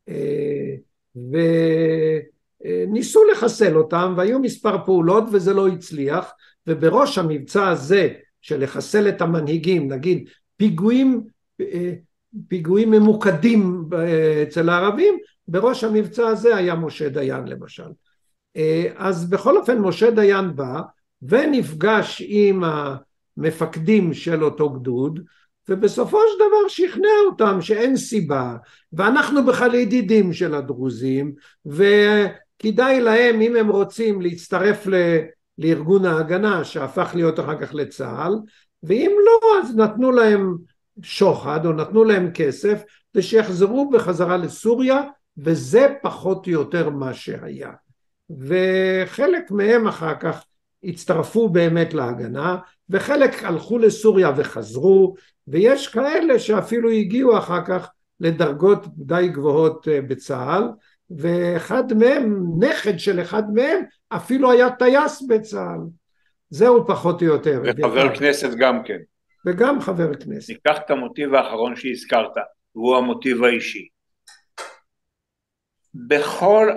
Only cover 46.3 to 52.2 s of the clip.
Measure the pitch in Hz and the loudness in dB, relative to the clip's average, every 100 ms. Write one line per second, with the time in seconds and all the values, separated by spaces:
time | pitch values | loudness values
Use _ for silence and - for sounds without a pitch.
46.3 | 185 185 160 135 175 160 143 131 120 - | -4 -2 -2 -2 -2 -2 -4 -8 -10 -12
47.3 | - - - 135 - _ _ _ _ - | -12 -12 -14 -16 -18 _ _ _ _ -20
48.3 | 147 131 180 185 185 190 185 180 - 285 | -14 -4 -2 0 0 0 -2 -4 -2 0
49.3 | 359 - 202 202 233 214 - 160 143 165 | 0 -2 -2 2 2 2 -4 -6 -6 -6
50.3 | 143 - _ _ _ 185 - - 165 143 | -8 -12 _ _ _ -12 -8 -4 -2 -2
51.3 | 220 220 170 165 170 165 156 120 123 | 0 2 2 2 2 0 -2 -6 -6